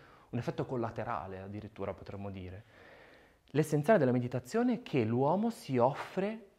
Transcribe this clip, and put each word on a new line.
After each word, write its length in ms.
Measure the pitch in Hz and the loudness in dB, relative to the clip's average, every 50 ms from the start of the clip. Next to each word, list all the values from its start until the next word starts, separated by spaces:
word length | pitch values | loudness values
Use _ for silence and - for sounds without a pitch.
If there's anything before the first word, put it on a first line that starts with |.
| - - - - - - | -20 -20 -20 -20 -18 -8
un 100 | - 120 | -6 -4
effetto 280 | 117 - 143 - 135 | -4 -4 -4 -4 -4
collaterale 760 | - 135 123 113 113 113 120 107 117 117 78 78 98 95 92 | -4 -2 -2 -2 -4 -4 -6 -6 -4 -4 -6 -6 -8 -10 -10
addirittura 540 | 95 98 101 104 101 101 - - 98 101 95 | -10 -10 -10 -10 -10 -12 -10 -6 -6 -6 -6
potremmo 360 | - - - - 98 101 101 | -8 -10 -12 -10 -8 -8 -8
dire. 340 | 95 95 92 90 90 101 - - - - - - - - - - - - - - _ _ _ _ - | -8 -8 -10 -10 -12 -14 -16 -18 -20 -20 -20 -20 -20 -20 -20 -20 -20 -20 -20 -20 _ _ _ _ 0
L'essenziale 460 | 139 156 156 160 147 147 - 226 196 | 0 0 2 2 0 4 6 6 6
della 140 | 139 127 120 | 6 6 4
meditazione 640 | 127 120 123 - 127 - - - 220 247 254 233 | 2 2 0 -4 -4 -6 -2 0 0 2 2 2
è 80 | 202 - | 0 -2
che 220 | - - 139 110 | 0 2 2 2
l'uomo 440 | 107 117 120 135 143 170 202 220 233 | 4 2 2 2 2 2 2 0 -2
si 300 | 226 - - - 135 120 | -2 -4 -6 -2 2 6
offre 680 | 117 131 143 - - - - 190 190 208 226 226 220 - _ | 6 4 4 2 -8 -8 -4 -2 -2 -2 -4 -6 -12 -18 _